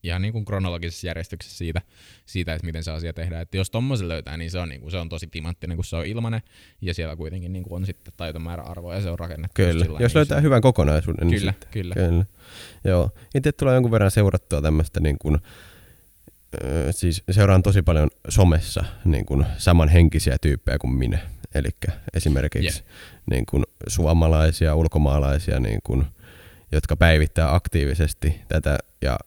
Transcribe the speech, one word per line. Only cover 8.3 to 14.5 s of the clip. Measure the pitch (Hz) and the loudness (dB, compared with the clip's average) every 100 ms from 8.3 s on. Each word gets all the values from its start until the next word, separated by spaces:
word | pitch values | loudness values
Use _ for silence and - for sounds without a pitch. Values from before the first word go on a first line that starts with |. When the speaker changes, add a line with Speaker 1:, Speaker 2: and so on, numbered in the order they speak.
| 80 82 85 | -8 -10 -10
Speaker 1:
arvoa | - 87 87 | -12 -14 -10
ja | 90 | -6
se | 95 | -6
on | 85 | -6
rakennettu | 85 78 80 | -10 -10 -6
Speaker 2:
Kyllä. | - 90 | 0 2
Speaker 1:
just | 82 | 2
sillä | 82 76 | 0 0
Speaker 2:
Jos | 120 | 2
Speaker 1:
niin | 156 | 2
Speaker 2:
löytää | 147 147 | 2 2
Speaker 1:
se | |
Speaker 2:
hyvän | 147 127 | 4 4
kokonaisuuden, | 127 117 73 76 80 - 85 | 4 4 2 2 0 -2 0
niin | 101 | 2
Speaker 1:
Kyllä, | 95 | 0
Speaker 2:
sitten | 98 - | -6 -10
Speaker 1:
kyllä. | 110 90 | -10 -6
Speaker 2:
Kyllä. | 87 90 85 98 _ - - - - | -2 2 2 0 _ -20 -20 -20 -6
Joo. | - 90 92 - - | 0 2 0 -4 -6
Itse | 139 143 | -2 -2
tulee | - 139 | 0 2
jonkun | 127 120 | 2 4
verran | 110 98 | 2 2
seurattua | 107 98 92 _ | 4 2 2 _